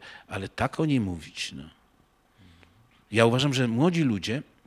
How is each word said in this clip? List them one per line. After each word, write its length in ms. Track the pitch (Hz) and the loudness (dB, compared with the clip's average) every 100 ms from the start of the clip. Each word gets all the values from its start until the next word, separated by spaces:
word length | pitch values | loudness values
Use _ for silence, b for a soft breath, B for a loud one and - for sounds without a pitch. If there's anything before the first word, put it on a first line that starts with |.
| B B - | B B -12
ale 220 | 98 95 | -10 -10
tak 300 | - 127 - | -4 -4 -2
o 60 | 160 | 0
niej 140 | 135 | 0
mówić, 520 | 101 87 76 - - | 0 -4 -10 -10 -10
no. 120 | 67 76 - _ _ _ _ _ b b b b _ _ _ _ | -10 -16 -20 _ _ _ _ _ b b b b _ _ _ _
Ja 140 | 104 117 | 4 6
uważam, 280 | 123 143 | 6 2
że 140 | 131 123 | 0 0
młodzi 360 | 113 170 170 | 2 2 2
ludzie, 400 | 143 101 85 127 - _ | 2 0 -2 -6 -8 _